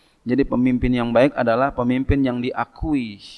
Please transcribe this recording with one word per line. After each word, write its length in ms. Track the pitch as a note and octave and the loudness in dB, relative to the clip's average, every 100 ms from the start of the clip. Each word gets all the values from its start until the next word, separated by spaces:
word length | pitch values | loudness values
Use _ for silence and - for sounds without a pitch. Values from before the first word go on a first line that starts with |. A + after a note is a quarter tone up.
| _ _ A#2 | _ _ -2
Jadi 160 | B2+ C3+ | 0 0
pemimpin 480 | A#2+ B2+ B2 B2 B2 | 2 2 2 0 0
yang 160 | A#2+ | 2
baik 240 | A#2 C#3 C3 | 4 4 2
adalah 320 | A#2 A#2 C#3 | 0 0 0
pemimpin 560 | C3 B2 B2+ C3+ C#3 C3 | -2 -2 0 0 0 0
yang 160 | B2 | -2
diakui 800 | B2 - A#2+ - D#3+ C#3+ A2+ G2 - | -4 -4 -8 -6 -4 -2 -4 -12 -18